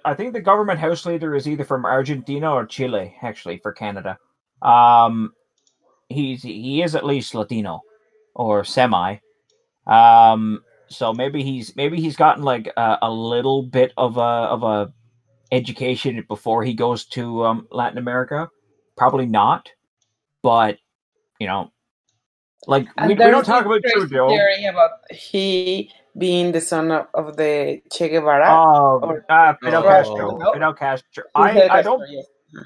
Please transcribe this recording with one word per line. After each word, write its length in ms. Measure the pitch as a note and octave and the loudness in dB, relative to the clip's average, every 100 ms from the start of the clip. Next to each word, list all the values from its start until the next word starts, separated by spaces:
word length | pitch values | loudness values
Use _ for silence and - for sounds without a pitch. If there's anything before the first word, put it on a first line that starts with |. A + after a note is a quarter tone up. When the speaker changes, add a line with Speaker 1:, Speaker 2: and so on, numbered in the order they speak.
Speaker 1:
I 100 | - | -4
think 180 | C#3+ A#3+ | -6 -8
the 80 | A3+ | -4
government 380 | F#3 G#3 G#3 E3 | 0 0 0 -4
house 280 | E3 E3+ F3 | -4 -4 -6
leader 280 | E3+ D#3+ | -6 -4
is 140 | C#3+ D3+ | -4 -4
either 160 | D3+ | -8
from 200 | C#3 C3 A#2 | -6 -6 -2
Argentina 680 | C3 C3+ C#3 C3 C#3+ D#3 | -2 -2 -6 -8 -6 -2
or 140 | C3+ G#2+ | -4 -4
Chile, 500 | - B2+ G#2+ F2+ - | -8 -6 -6 -8 -12
actually, 360 | A#2+ G2+ F2+ F2+ | -16 -14 -14 -10
for 140 | G#2 | -10
Canada. 460 | - G#2+ G2 F#2 F#2 _ _ _ _ | -10 -12 -10 -12 -14 _ _ _ _
Um, 720 | - A#2+ A#2+ A#2+ A#2 A2+ A2 - _ _ _ _ _ _ _ | 2 4 6 6 4 0 -8 -12 _ _ _ _ _ _ _
he's, 340 | C3+ C#3 B2+ | -8 -8 -8
he 400 | A#2+ G#2 B2+ C#3+ | -12 -12 -8 -4
is 120 | F3 | -4
at 100 | D3+ C#3+ | -4 -4
least 280 | C#3+ - | -4 -6
Latino 480 | A#2 G#2 A#2 G2+ D#2+ - _ _ _ _ | -8 -6 -6 -8 -10 -16 _ _ _ _
or 280 | - A#2 G#2 | -8 -2 -2
semi. 520 | G2 - B2+ F#2+ F2+ G#2+ _ _ _ _ _ _ - | -2 0 2 2 -2 -6 _ _ _ _ _ _ 2
Um, 760 | A2+ A#2 A#2 A2+ A2 A2 G#2+ - _ _ | 6 8 10 8 4 -2 -6 -10 _ _
so 240 | - A#2 | -6 -6
maybe 300 | A#2 C3+ D3 | -4 -6 -4
he's, 320 | C3+ C3 G#2+ | -6 -8 -10
maybe 260 | - C#3+ E3+ | -6 -6 -4
he's 160 | D#3+ D3 | -6 2
gotten, 280 | D3+ C#3+ | 2 2
like, 260 | C#3+ A#2+ A2 - | -2 -4 -6 -4
a, 220 | A2+ A2 | -2 0
a 80 | A2+ | -2
little 520 | A2+ A2+ A#2+ C3 C3+ | -4 -4 -2 0 -2
bit 300 | B2+ B2+ B2+ - | -2 0 0 0
of 220 | B2 A#2+ | -4 -2
a, 20 | |
of 420 | A#2+ A#2 A#2 A2+ | -2 -2 -2 -2
a 300 | A#2 G#2 G2+ - _ _ _ _ _ | -2 -2 -4 -10 _ _ _ _ _
education 720 | B2+ A#2+ A2+ B2+ B2 C3+ A#2 - | -4 -4 -8 -6 -4 -6 -8 -10
before 340 | G#2 A#2 A2+ | -10 -4 -2
he 120 | A#2 | -2
goes 300 | A2+ A#2+ A#2 - | -4 -4 -4 -8
to, 380 | B2+ A#2+ A#2 | -10 -8 -2
um, 220 | A2+ A2+ - | -2 -2 -6
Latin 260 | A#2+ A#2+ A#2 | -6 -6 -6
America. 500 | B2 B2+ B2+ D3 D#3+ _ _ _ _ - | -6 -6 -4 -8 -10 _ _ _ _ 0
Probably 300 | B2+ C3+ B2 | 0 0 0
not, 440 | A2 A2 E3+ - _ _ _ _ _ _ _ | 2 2 0 -6 _ _ _ _ _ _ _
but, 360 | B2+ A#2 A2 G2+ _ _ _ _ _ _ | 0 2 2 -2 _ _ _ _ _ _
you 60 | G2+ | -6
know, 240 | G2 - _ _ _ _ _ _ _ _ _ - | -6 -8 _ _ _ _ _ _ _ _ _ -2
like, 180 | C#3 - - | -2 -2 -4
Speaker 2:
And 120 | A3 | -2
Speaker 1:
we, 60 | |
we 160 | G3+ A#3 | 4 4
don't 20 | |
Speaker 2:
there's 140 | C4 G#3 | 4 2
Speaker 1:
talk 180 | B3 | 0
Speaker 2:
this 20 | G#3 | 0
Speaker 1:
about 160 | G#3+ | -2
Speaker 2:
crazy 240 | A#3+ A3 E3 | 0 -2 0
Speaker 1:
Trudeau. 220 | C3+ C3 | 0 2
Speaker 2:
theory 360 | G#3+ G3+ G3 G3+ | 2 2 0 -4
about 240 | F3 E3 - _ | 2 0 0 _
he 840 | F3+ - G3 G3 F#3 F#3 F#3+ G#3 _ _ - | -20 -8 -4 -2 -2 -2 -6 -8 _ _ -6
being 320 | F3+ F3 F3 | -2 0 0
the 80 | E3 | -2
son 280 | - E3 D#3+ | -2 -4 -2
of, 160 | D#3 - | -4 -4
of 220 | - D3+ D3 | -6 -6 -4
the 440 | D3+ D3 C#3+ C#3+ _ | -2 -2 -4 -6 _
Che 160 | - E3 | -6 -2
Guevara 400 | D#3+ D3+ C#3+ D#3+ | 0 2 4 6
Speaker 1:
Oh, 500 | D#3+ D#3+ D3 C#3 C3 | 6 6 6 4 2
Speaker 2:
or 220 | D#3+ D#3 - | -2 -6 2
Speaker 1:
uh, 260 | D#3+ D#3 C#3+ | 4 4 2
Fidel 200 | B2 E3 | -2 2
Speaker 3:
Oh. 60 | G3 | 6
Speaker 1:
Castro. 480 | F#3+ D3 G#2+ G#2 D#3 | 6 4 -4 -6 -4
Speaker 2:
no? 140 | D#3+ | -2
Speaker 1:
Fidel 200 | D3 D#3 | -2 -4
Castro. 520 | D3+ C#3 C3 - - - D3 | -4 -6 -6 -10 -20 -4 2
Speaker 2:
Fidel 60 | |
Speaker 1:
I, 60 | F3+ G3+ F#3 F#3+ | 4 6 6 4
I 40 | |
Speaker 2:
Castro, 0 | |
Speaker 1:
don't, 200 | G3+ B3+ - | 2 -2 -4
Speaker 2:
yes. 160 | C#3 - _ _ - | -16 -18 _ _ -20